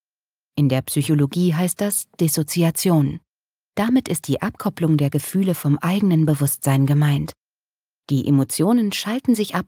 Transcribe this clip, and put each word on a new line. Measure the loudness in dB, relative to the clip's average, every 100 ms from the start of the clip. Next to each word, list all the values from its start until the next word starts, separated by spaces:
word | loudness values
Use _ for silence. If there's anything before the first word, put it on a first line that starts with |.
| _ _ _ _ _
In | 0 2
der | 2
Psychologie | -2 -2 0 2 0 0 0
heißt | 0 -2 -2
das | -4 -6 -8 -2
Dissoziation. | -2 -2 -4 0 0 0 2 2 2 -4 _ _ _ _ _
Damit | -4 0 0 0
ist | -4 -4
die | -4
Abkopplung | -4 -6 -6 -2 0 2
der | 0
Gefühle | -2 -2 -2 0
vom | 0 0 0
eigenen | 0 0 2 2
Bewusstsein | 2 2 0 -2 0 2 2
gemeint. | 2 2 0 -4 -12 _ _ _ _ _ _ -4
Die | -2 2
Emotionen | 2 2 0 0 2 0
schalten | -4 -6 -4 0
sich | 0 0
ab | -6